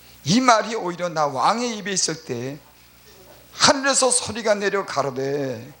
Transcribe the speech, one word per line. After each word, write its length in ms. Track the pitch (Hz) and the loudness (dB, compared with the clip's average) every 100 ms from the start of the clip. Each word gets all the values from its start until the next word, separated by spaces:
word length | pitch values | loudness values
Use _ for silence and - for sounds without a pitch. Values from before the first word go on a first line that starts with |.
| - - | -20 -6
이 160 | 135 226 | 2 4
말이 340 | 254 220 208 | 6 4 2
오히려 340 | 220 175 175 175 | -4 -6 -4 -4
나 180 | 160 143 | 0 0
왕의 500 | 131 147 226 247 214 | 2 2 2 -2 -6
입에 140 | 196 | -4
있을 320 | 185 - 151 | -2 -2 -4
때 340 | - 120 127 151 - _ - _ - - - - - | -8 -8 -8 -10 -16 _ -20 _ -20 -20 -20 -20 -16
하늘에서 560 | - - 277 277 254 254 | 2 4 4 2 2 2
소리가 440 | 240 - 220 220 | 2 -2 -2 0
내려 320 | 208 202 196 185 | 0 0 -2 -2
가로되 840 | - 135 127 135 143 135 113 127 - | -2 -2 -2 -2 -2 -4 -6 -12 -20